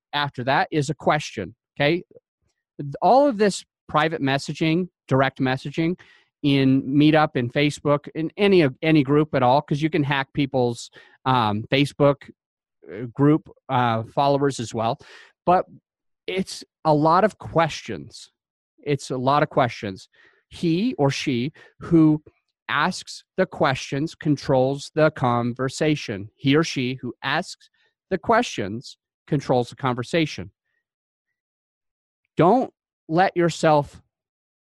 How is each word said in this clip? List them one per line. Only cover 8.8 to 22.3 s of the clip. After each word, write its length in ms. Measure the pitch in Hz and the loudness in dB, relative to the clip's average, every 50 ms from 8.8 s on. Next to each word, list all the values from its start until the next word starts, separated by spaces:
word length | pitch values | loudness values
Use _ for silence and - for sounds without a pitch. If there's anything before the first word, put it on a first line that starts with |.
any 220 | - 160 160 156 135 | 0 2 2 2 2
group 320 | 127 147 147 156 151 - | 2 2 2 2 0 0
at 80 | 139 127 | 2 2
all, 180 | 123 127 147 | 4 4 2
'cause 220 | 147 - 165 139 151 | 2 0 -2 -2 -2
you 80 | 156 | -2
can 140 | - 160 143 | -2 -2 -2
hack 280 | 135 143 139 135 - - | 0 -2 -2 -4 -4 -4
people's, 580 | - 143 131 - 131 123 120 120 - - - - - - _ _ _ _ | -4 -4 -2 0 0 0 0 -2 -6 -12 -18 -20 -20 -20 _ _ _ _
um, 400 | 131 127 127 113 107 104 104 113 - - | 0 0 2 2 0 -2 -4 -4 -2 0
Facebook, 580 | 135 143 135 - - 147 139 143 - - - - _ _ _ _ _ _ _ _ _ _ - | 0 0 0 0 2 2 2 2 0 -6 -16 -20 _ _ _ _ _ _ _ _ _ _ -16
uh, 180 | 82 101 127 | -14 -12 -12
group, 420 | 120 - - 139 147 151 160 - - - _ _ - | -10 -2 2 2 4 4 2 -2 -8 -20 _ _ -4
uh, 360 | 131 127 123 120 113 113 113 | -2 0 0 0 -2 -2 -6
followers 560 | 117 - 151 143 143 143 139 143 143 127 - | -4 -2 0 0 2 2 0 0 -2 -2 -4
as 120 | 120 - - | -8 -8 -6
well. 260 | 113 110 117 127 - - - - - - _ _ _ _ | -4 -4 -4 -4 -6 -10 -18 -20 -20 -20 _ _ _ _
But 220 | - 175 185 - - - - _ _ _ _ _ _ _ _ _ | 0 2 2 0 -4 -12 -20 _ _ _ _ _ _ _ _ _
it's 360 | - 180 185 190 - - - - - _ _ - | -8 -6 -6 -6 -8 -10 -16 -18 -20 _ _ -2
a 100 | 160 151 | 0 2
lot 300 | 147 151 160 165 185 196 | 2 2 4 4 4 2
of 140 | 208 - - | 2 0 -6
questions. 920 | - - - 156 165 151 - - - - 107 76 73 107 - - - - _ _ _ _ _ _ _ _ _ _ - | -12 -4 0 0 0 0 -2 -8 -12 -12 -12 -12 -12 -16 -20 -20 -20 -20 _ _ _ _ _ _ _ _ _ _ -6
It's 280 | 143 147 135 - - | -6 -6 -4 -6 -8
a 60 | 139 | -8
lot 260 | 131 123 131 139 147 151 | -4 0 0 2 2 0
of 60 | - | 0
questions. 600 | - 151 135 120 - - - 101 95 - - - _ _ _ _ _ _ _ _ | 0 0 0 0 -2 -6 -10 -12 -12 -12 -16 -20 _ _ _ _ _ _ _ _
He 460 | - - - 170 160 175 214 254 - - | -10 -4 -2 0 0 0 0 -2 0 0
or 120 | 147 139 | 0 0
she 420 | 135 - - 156 131 117 120 151 - - - - _ _ | 0 -2 -4 -4 -2 -2 -4 -6 -8 -12 -20 -20 _ _
who 420 | - - 165 160 160 156 151 151 - - | -2 2 4 6 6 6 4 2 -4 -10